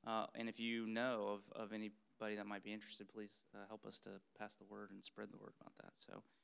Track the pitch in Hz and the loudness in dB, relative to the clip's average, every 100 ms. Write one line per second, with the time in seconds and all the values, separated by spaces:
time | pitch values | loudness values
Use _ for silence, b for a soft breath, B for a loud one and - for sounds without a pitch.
0 | - 110 - 117 113 110 117 117 110 113 | 4 4 4 2 0 2 4 4 4 6
1 | 127 117 101 101 101 110 107 110 107 - | 6 6 4 2 -2 -4 -2 0 -2 -6
2 | - - 110 104 104 101 104 107 104 - | -16 -2 0 2 0 -2 -2 -4 -4 -8
3 | 101 113 104 - - 104 101 110 104 - | -6 -6 -6 -8 -12 -10 -8 -6 -4 -4
4 | - 98 - - 107 - 101 104 101 98 | -4 -8 -10 -6 -6 -6 -8 -8 -6 -8
5 | - - 107 - 101 - - - - - | -8 -6 -8 -8 -12 -12 -14 -14 -14 -10
6 | - - - b | -8 -8 -10 b